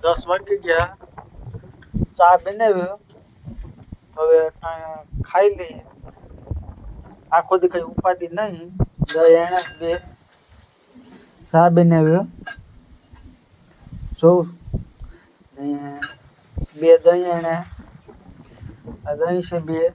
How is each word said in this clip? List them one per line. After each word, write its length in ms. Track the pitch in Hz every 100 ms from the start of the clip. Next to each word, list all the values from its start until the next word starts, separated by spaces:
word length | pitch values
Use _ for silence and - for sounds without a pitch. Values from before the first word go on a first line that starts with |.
દસ 200 | 165 165 165
વાગી 300 | 185 196 202 180
ગયા, 240 | 165 175 190 - - - - - - - - - - - -
ચા 180 | 175 180
બનાવ્યો, 520 | 190 202 226 190 180 202 _ - _ _ - - - - - - _ -
હવે 220 | 156 160 160
અટાણે 420 | - 165 165 160 156 151 - -
ખાઈ 240 | 180 202 196
લઈએ. 220 | 170 151 - - - - - - - - - - - - - - _ 165
આખો 180 | - 190
દી 100 | 180
કંઈ 140 | 175 165
ઉપાધિ 340 | - 190 180 170 170
નહીં, 320 | 214 170 170 185 - - -
દહીં 260 | 160 165 165 170
એણે 160 | 180 180 -
બે, 120 | 165 175 - - _ _ _ _ _ _ _ - - - - _ -
ચા 160 | 165 175 170
બનાવ્યો, 500 | 170 165 156 170 - - - - - - _ - _ - - _ _ _ _ _ - - - -
જોઉં. 260 | 165 180 175 170 - - - _ - - _ _ _ -
ને 80 | 143 143 143 143 143 - _ _ _ - - 151
બે 100 | 165 165 175
દહીં 260 | 175 180 170
એણે, 180 | 165 165 175 - - - - - - - - - - - - - -
આ 80 | 147
દહીં 240 | 165 180 175
છે 80 | 170 160
બે 120 | 160 170